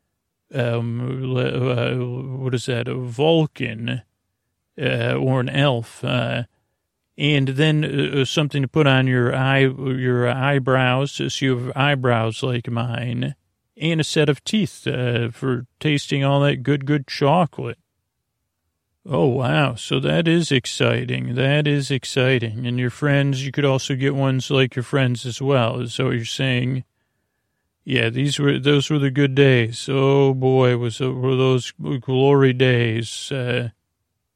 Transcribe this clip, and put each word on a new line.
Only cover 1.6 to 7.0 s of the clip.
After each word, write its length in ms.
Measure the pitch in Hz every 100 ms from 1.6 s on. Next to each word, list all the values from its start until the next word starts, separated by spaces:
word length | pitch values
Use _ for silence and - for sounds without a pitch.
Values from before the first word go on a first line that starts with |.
| 127
uh, 240 | 123 127 127 123 123 135 131
what 180 | 131 123
is 100 | -
that, 200 | 120 120
a 80 | 127
Vulcan, 1080 | 123 117 156 165 156 - 120 110 117 123 - _ _ _ _ _ _ -
uh, 340 | 131 127 117 131
or 260 | 135 131
an 80 | 123
elf, 520 | 135 143 120 117 - 131
uh, 380 | 127 120 123 120 _ _ _ _ _